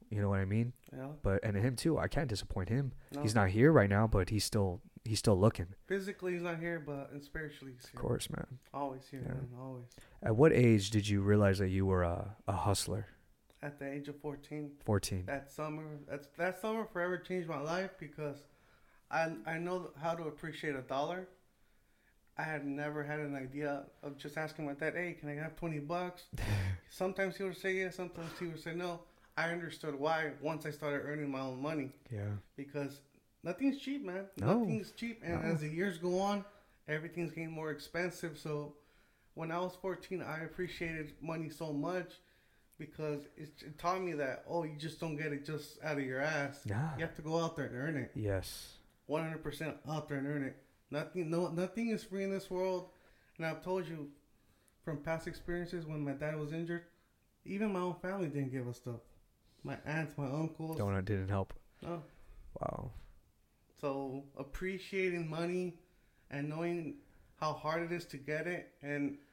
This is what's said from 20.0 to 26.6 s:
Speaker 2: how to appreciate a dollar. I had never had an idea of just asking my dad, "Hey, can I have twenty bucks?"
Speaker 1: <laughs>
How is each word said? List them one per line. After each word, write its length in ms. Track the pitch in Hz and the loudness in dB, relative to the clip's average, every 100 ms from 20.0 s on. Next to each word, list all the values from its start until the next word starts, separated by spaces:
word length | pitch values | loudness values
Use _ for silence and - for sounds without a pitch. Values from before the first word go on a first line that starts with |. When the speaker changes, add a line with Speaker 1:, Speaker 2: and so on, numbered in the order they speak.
Speaker 2:
how 140 | 165 170 | -2 -2
to 80 | |
appreciate 520 | 156 147 165 151 160 135 | -4 -6 -8 -4 -2 -2
a 60 | |
dollar. 460 | 131 135 151 180 185 - _ _ _ _ _ _ _ _ _ - | 0 0 0 -2 -6 -16 _ _ _ _ _ _ _ _ _ -6
I 60 | |
had 220 | 156 151 139 | -2 -2 -2
never 380 | 139 147 151 | -2 -2 -2
had 160 | 143 151 | -2 -2
an 160 | 147 139 | -2 -4
idea 480 | 131 143 147 139 - - | -4 -2 0 -2 -4 -10
of 160 | 147 139 | -10 -8
just 200 | 147 156 | -6 -4
asking 260 | 156 160 147 | -4 -4 -6
my 80 | |
dad, 220 | 139 156 165 | 0 0 0
"Hey, 180 | 175 | -2
can 160 | 170 147 | -4 -6
I 60 | 147 | -4
have 200 | 160 156 | -6 -4
twenty 220 | 170 151 | -2 -2
bucks?" 460 | 143 175 180 175 - - 104 | 0 0 -2 -6 -10 -4 2
Speaker 1:
<laughs> 300 | 101 | 2